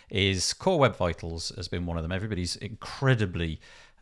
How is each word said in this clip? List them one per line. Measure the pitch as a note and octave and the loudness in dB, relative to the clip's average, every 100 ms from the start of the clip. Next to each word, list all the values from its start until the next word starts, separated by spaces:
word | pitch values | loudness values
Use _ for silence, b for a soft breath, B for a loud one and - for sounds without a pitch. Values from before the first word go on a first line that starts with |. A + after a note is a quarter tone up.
| B | B
is | F#2+ G2 F#2 - | 2 4 2 0
Core | - F#3+ E3+ | 0 2 6
Web | B2 - | 4 4
Vitals | F2 - E2+ E2 - - | 0 -2 -6 -6 -8 -8
has | F2 | -6
been | F2+ F2 | -4 -2
one | E2 | -4
of | |
them. | D#2+ | -2
Everybody's | F#2 G#2+ F2+ F2+ - | -4 -2 -2 -4 -4
incredibly, | G#2 A2+ - - C3+ A#2+ G2 E2+ E2 D#2 B B B B | -8 -10 -12 0 4 4 2 0 -2 -4 B B B B